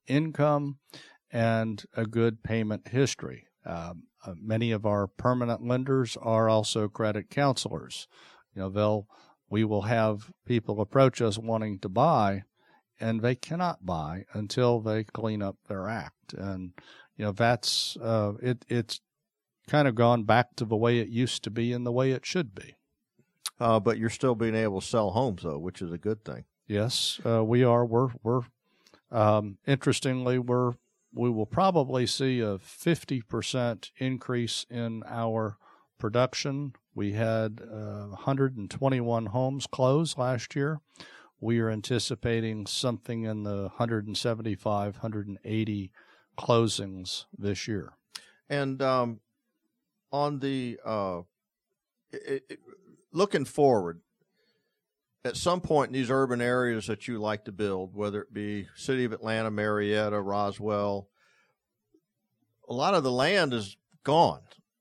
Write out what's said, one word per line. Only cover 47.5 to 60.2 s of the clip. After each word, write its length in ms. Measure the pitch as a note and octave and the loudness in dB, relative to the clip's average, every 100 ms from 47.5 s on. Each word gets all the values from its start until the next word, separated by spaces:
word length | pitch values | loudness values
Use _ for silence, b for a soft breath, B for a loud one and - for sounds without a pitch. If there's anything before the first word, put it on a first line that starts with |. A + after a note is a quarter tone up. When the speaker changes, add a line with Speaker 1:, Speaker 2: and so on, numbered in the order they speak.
| F#2+ - | -4 -4
Speaker 1:
year. 260 | G#2 - - _ B B B B | -6 -6 -14 _ B B B B
Speaker 2:
And, 320 | C#3+ C#3 C3+ | -2 -2 0
um, 400 | C3+ C3 A#2+ A2 _ _ _ _ _ _ _ _ _ | 2 2 0 -4 _ _ _ _ _ _ _ _ _
on 280 | C#3+ D3 C#3+ | -2 0 -2
the, 400 | C#3 C3+ B2 A2+ A2+ | -4 -4 -6 -8 -4
uh, 360 | A2 F#2+ F2 F2 _ _ _ _ _ _ _ _ | -2 -2 -4 -10 _ _ _ _ _ _ _ _
it, 320 | - - C3+ - | -12 -6 -8 -8
it, 100 | - - - _ - _ | -18 -20 -20 _ -20 _
looking 340 | D#3+ G3 E3 C3+ | -2 0 0 -2
forward, 560 | - C#3+ A2+ F2 E2+ _ _ _ _ _ _ _ _ _ _ _ _ B2+ | 4 4 4 0 -6 _ _ _ _ _ _ _ _ _ _ _ _ -8
at 100 | A2 | -4
some 240 | F3 F3+ | 0 0
point 300 | - D3+ B2+ | 2 2 2
in 40 | |
these 180 | C3 B2 | 0 0
urban 280 | C3+ C3 A#2+ | 2 2 2
areas 480 | A#2+ B2+ B2 A2+ G#2 | 0 2 0 -2 -4
that 200 | G#2 - | -6 -6
you 120 | A#2 | -4
like 240 | G#2 G#2+ - | -4 -4 -6
to 60 | |
build, 440 | G2 G#2 F#2+ F#2 G2+ | -4 -2 -2 -6 -6
whether 260 | G#2 G2+ | -4 -4
it 120 | - | -6
be 340 | G#2+ G#2 G#2 F#2+ - | -8 -6 -6 -10 -8
City 280 | - C3 | -2 0
of 80 | B2 | 0
Atlanta, 400 | A2 A2 A2 A2 | -2 -4 -2 -2
Marietta, 720 | G#2 G#2+ G#2 G#2 G#2+ G#2+ G#2 | 0 0 0 2 2 0 -2